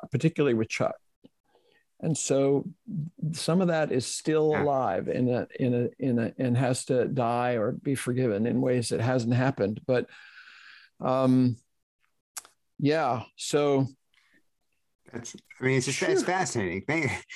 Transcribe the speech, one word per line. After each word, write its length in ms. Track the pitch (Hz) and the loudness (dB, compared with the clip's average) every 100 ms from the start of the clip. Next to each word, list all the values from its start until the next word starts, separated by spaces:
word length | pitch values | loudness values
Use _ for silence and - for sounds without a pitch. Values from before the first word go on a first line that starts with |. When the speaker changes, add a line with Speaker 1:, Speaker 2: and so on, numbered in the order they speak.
| - | -2
Speaker 1:
particularly 420 | 127 160 165 143 | 0 0 2 2
with 160 | 113 110 | 2 0
Chuck. 260 | - 117 - _ _ - _ _ _ _ _ _ _ | -2 -2 -4 _ _ -20 _ _ _ _ _ _ _
And 140 | 165 156 | -4 -2
so 500 | - 135 135 139 - - - 165 156 - 151 | 0 2 4 2 -2 -14 -10 -8 -8 -6 -6
some 280 | 165 - 170 | -4 0 2
of 60 | 180 | 2
that 240 | 160 156 | 2 0
is 160 | 127 117 | -2 -2
still 440 | - - 156 156 | -6 0 2 4
Speaker 2:
Yeah. 100 | 151 | 2
Speaker 1:
alive 440 | 143 135 120 92 - | 2 2 0 -2 -2
in 220 | - 123 | 0 0
a, 180 | 120 90 - | 0 -4 -2
in 140 | 131 120 | 0 2
a, 140 | 120 - | -2 -2
in 200 | 135 120 | -2 0
a, 140 | 117 - | -2 -2
and 180 | 131 120 | 0 2
has 280 | 131 127 - | 2 -2 0
to 220 | 131 104 | 0 0
die 460 | 135 117 120 123 | 0 0 0 0
or 200 | 123 107 | 0 -2
be 200 | 135 - 135 | -4 -4 -4
forgiven 520 | - 123 127 101 117 | -2 0 0 2 0
in 120 | 120 | 0
ways 300 | 131 127 117 | 0 0 0
that 120 | - | -2
hasn't 340 | 113 127 113 123 | 0 0 2 2
happened. 460 | 127 135 101 110 - | 2 0 -2 -2 0
But, 220 | 127 113 - - - - - - - - _ | 0 -2 -12 -20 -20 -20 -20 -20 -20 -20 _
um, 580 | 135 131 131 131 127 117 _ _ _ _ _ _ _ - - _ _ _ | -2 2 4 4 4 0 _ _ _ _ _ _ _ -18 -18 _ _ _
yeah, 440 | 143 156 139 117 110 - | 0 0 0 -2 -6 -12
so. 500 | - 151 147 135 135 - _ _ _ _ _ _ _ _ _ _ - | -2 0 2 2 0 -4 _ _ _ _ _ _ _ _ _ _ -16
Speaker 2:
That's, 220 | 120 - - _ - | -14 -14 -18 _ -6
I 40 | |
mean, 140 | 127 135 | 0 0
it's 80 | 131 | 0
just, 160 | 135 | -2
it's 200 | 190 370 | 0 0
Speaker 1:
Sure. 60 | 226 | 0
Speaker 2:
fascinating. 560 | 185 175 120 95 90 - | -2 -2 -2 -4 -4 -4
Thank, 240 | 156 143 95 - | -2 -2 -6 -10